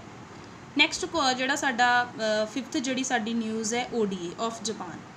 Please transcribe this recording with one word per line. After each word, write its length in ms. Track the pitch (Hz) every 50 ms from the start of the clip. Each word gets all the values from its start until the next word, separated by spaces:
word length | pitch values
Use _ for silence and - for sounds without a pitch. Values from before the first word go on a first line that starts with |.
| - - - - - - - - - - - - - - -
Next 280 | 285 294 320 - - 359
ਕੁ-, 280 | - - 220 269 262 254
ਜਿਹੜਾ 180 | 247 262 254 285
ਸਾਡਾ, 520 | 269 320 277 254 220 247 247 247 247 247 240 -
ਅ, 320 | - 220 214 214 214 214
fifth 320 | 214 - 277 233 - -
ਜਿਹੜੀ 260 | 311 233 269 254 262 262
ਸਾਡੀ 300 | - 262 233 214 226 233
news 400 | 233 220 220 220 220 226 214 233
ਹੈ 160 | 240 247 - -
ਓ 120 | 240 214
D 220 | 202 196 180 170
A 20 | 175 170 - 226
of 60 | 226 -
Japan। 460 | - - 226 208 - 185 175 151 - - - -